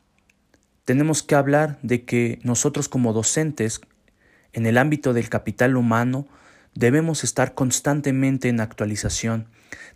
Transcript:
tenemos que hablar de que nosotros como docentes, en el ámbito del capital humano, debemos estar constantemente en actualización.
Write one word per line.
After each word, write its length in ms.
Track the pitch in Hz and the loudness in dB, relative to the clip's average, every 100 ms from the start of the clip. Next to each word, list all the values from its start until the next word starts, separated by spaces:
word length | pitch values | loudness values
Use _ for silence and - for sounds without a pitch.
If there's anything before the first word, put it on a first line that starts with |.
| _ _ _ _ _ _ _ _ - | _ _ _ _ _ _ _ _ 0
tenemos 360 | 127 156 151 | 2 2 0
que 140 | - 147 | 2 2
hablar 420 | 135 143 156 143 | 4 2 2 -4
de 240 | 123 123 - | -2 -4 0
que 340 | 120 120 120 | 0 0 -2
nosotros 440 | 123 120 147 147 139 | -2 0 0 -2 -4
como 240 | 131 120 | 0 0
docentes, 720 | 110 110 - 156 147 110 - - _ _ _ _ _ _ | 0 0 0 -2 -2 -4 -4 -12 _ _ _ _ _ _
en 140 | - 113 | -4 2
el 140 | 120 | 4
ámbito 340 | 143 151 131 | 2 0 0
del 160 | 120 113 | 0 -2
capital 480 | 107 - 107 123 127 | -4 -6 0 2 2
humano, 500 | 117 113 120 131 139 - - - _ | 2 2 0 -2 -6 -16 -20 -20 _
debemos 500 | - 120 143 160 151 | 0 2 4 0 -2
estar 300 | 127 - 123 | -4 -2 -2
constantemente 960 | - 131 123 147 147 143 131 135 135 127 | 0 -2 -2 -2 -2 0 0 0 0 0
en 100 | 120 | -2
actualización. 880 | 110 - 104 104 107 - 117 113 113 _ _ - - | -2 -4 -4 -4 -4 -4 -4 -4 -6 _ _ -20 -20